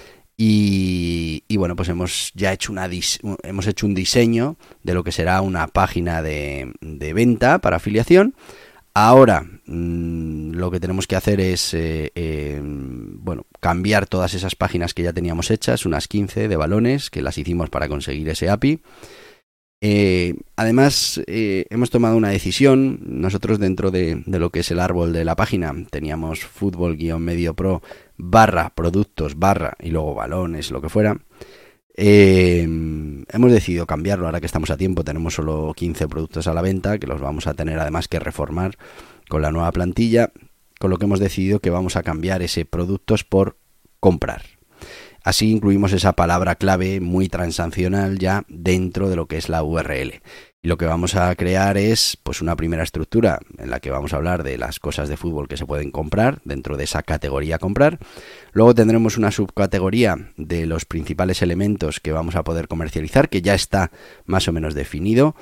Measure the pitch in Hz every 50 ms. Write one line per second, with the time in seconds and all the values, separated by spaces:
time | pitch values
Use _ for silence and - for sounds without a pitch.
0 | - - - _ _ _ _ - 113 110 107 104 104 101 98 95 95 92 90 87
1 | 85 85 85 85 82 82 78 - - - 107 101 92 87 87 92 90 82 87 87
2 | 90 90 - - - - - 92 101 95 95 - - - 104 95 92 90 90 90
3 | - - - - - 104 95 - - 85 95 98 92 104 98 - - 104 98 95
4 | 92 - - 123 120 113 117 113 123 143 165 - - - - _ - - 90 90
5 | 85 85 - - 82 87 92 95 95 95 92 85 78 - - 95 95 - - 87
6 | 85 87 82 82 78 80 76 76 73 71 69 69 65 62 52 - - 78 78 69
7 | 73 78 78 104 120 123 117 104 120 127 165 185 - 98 85 - - 107 104 110
8 | 117 - 175 185 202 262 - _ - - - - - - - _ _ _ - 101
9 | 107 113 127 135 135 113 95 73 76 87 95 - _ - 82 85 85 85 85 85
10 | 85 85 85 82 80 80 78 78 78 78 82 87 92 90 90 90 87 90 92 95
11 | 92 - 95 92 - 107 104 98 92 92 90 90 - - - 80 82 80 80 80
12 | 78 - - 85 85 80 78 76 73 73 73 73 71 73 73 69 67 65 62 60
13 | 55 50 50 53 - 92 80 58 - _ _ - - 87 85 90 92 104 107 101
14 | 95 - - 92 90 87 95 90 95 92 - - 95 90 - 87 85 85 - -
15 | 85 87 82 87 87 87 82 85 85 - 110 - - 123 120 - - 90 78 71
16 | - - - 104 101 95 - 110 107 107 92 78 76 80 98 110 117 120 135 143
17 | 131 - - - 67 - - 76 73 85 87 87 82 76 - 67 76 69 71 71
18 | 69 76 71 76 78 78 82 - - 90 101 101 - 139 156 160 _ - - -
19 | - - - - - - - _ _ _ _ _ _ _ _ - 104 104 104 104
20 | 101 95 92 90 87 90 - - - _ _ - 113 113 117 131 139 143 135 -
21 | - - - - - - 90 113 110 101 95 95 - - 104 117 123 117 - 120
22 | 117 113 113 113 110 101 101 95 - 92 92 - 135 139 131 135 135 131 - -
23 | - - 62 65 82 - 104 - - 101 110 101 101 95 95 - 98 95 92 92
24 | 90 80 82 - - 90 90 85 85 85 - 85 85 - 85 87 87 90 90 87
25 | 85 85 82 82 82 82 82 - - - 110 92 82 76 69 85 - - - 71
26 | 76 76 78 80 80 80 80 - - - - - 101 98 87 87 87 87 80 76
27 | 82 82 82 82 82 85 85 85 85 82 80 - 90 95 90 - - - - -
28 | - _ _ - 87 87 92 113 110 104 92 82 82 82 - - 85 85 87 98
29 | 104 - - - 78 73 69 78 92 98 98 - 78 - - - - 82 80 80
30 | 78 76 69 53 55 65 78 92 90 85 82 76 71 - 65 65 73 80 - 107
31 | 107 104 101 - _ _ _ - - - - - - - _ _ _ _ _ -
32 | 98 101 104 104 98 95 95 92 90 90 87 85 85 82 82 80 80 80 78 78
33 | 78 76 73 71 - - - 110 123 123 120 107 - 90 87 85 85 - 82 76
34 | 80 95 101 90 87 82 80 87 76 78 - 78 78 - 78 71 92 95 92 85
35 | 78 71 73 80 80 87 - - 76 78 78 78 78 78 78 - 87 85 80 -
36 | 82 73 76 80 80 - - 80 82 85 82 85 87 95 95 92 - 98 104 104
37 | - 65 71 71 67 71 76 76 - 80 76 - 78 80 80 80 78 73 78 85
38 | 85 - - 82 76 76 - - 73 69 76 87 92 98 104 - - - - -
39 | - - - _ _ - 78 78 76 76 78 82 82 85 - 90 87 90 87 -
40 | 117 113 113 117 113 - - - - - _ _ _ _ _ - - 95 92 87
41 | 101 101 101 95 101 95 - 98 95 95 104 101 - 92 87 90 92 90 - 90
42 | 82 - 78 80 82 92 95 90 87 85 - 87 80 - - 85 87 90 98 95
43 | _ - 110 101 - - - 95 98 - - _ _ _ _ _ _ _ _ -
44 | - 95 87 73 - - - - - - _ _ _ _ _ - - - - -
45 | - - - - - 90 - - 131 110 110 107 104 101 98 98 101 95 98 90
46 | 104 98 - - 87 85 87 90 92 87 82 - 95 98 95 90 92 95 98 98
47 | 90 87 90 92 95 90 - 87 90 82 80 - 85 82 - - 90 90 95 98
48 | 98 95 98 95 92 92 98 101 - - 78 85 85 92 92 92 92 90 - 90
49 | 98 95 92 82 80 - 80 80 - - 80 82 78 76 82 82 78 73 73 65
50 | 67 65 - - - - - - - _ _ _ - 85 85 80 85 80 82 85
51 | 90 90 92 98 90 90 90 - 90 87 92 95 98 101 98 98 101 110 113 -
52 | - - - - - - 71 - 80 82 85 78 80 82 85 80 82 - - 80
53 | 78 - - 113 117 95 78 - - - - - - 67 - 64 - 69 65 69
54 | 71 73 - 71 78 87 90 85 71 67 65 60 60 62 69 - - 76 - -
55 | 73 71 76 - - 85 80 73 71 - 73 71 76 69 73 73 73 69 - 73
56 | 78 76 87 101 113 131 143 - - - 69 67 65 73 73 67 73 - - 78
57 | - - 80 76 - 71 67 69 73 80 80 78 87 95 104 123 139 156 170 -
58 | - - - - - - - - - - - 101 113 120 120 117 113 110 113 117
59 | 117 110 104 113 107 104 - - 101 - - - 98 92 - 98 92 95 104 120
60 | 120 104 85 67 - - - - 80 78 85 82 80 80 82 82 - - - 82
61 | 76 - 78 80 90 92 90 - - 87 85 92 101 104 104 92 80 76 73 -
62 | - 78 78 80 82 82 80 87 80 82 82 82 78 - 80 80 82 76 - 82
63 | 78 78 - 135 - - - 95 85 98 98 92 - - - 98 92 - - -
64 | - - - - _ - - 95 - 98 82 80 80 78 76 71 71 - - 73
65 | 87 104 113 123 143 156 - -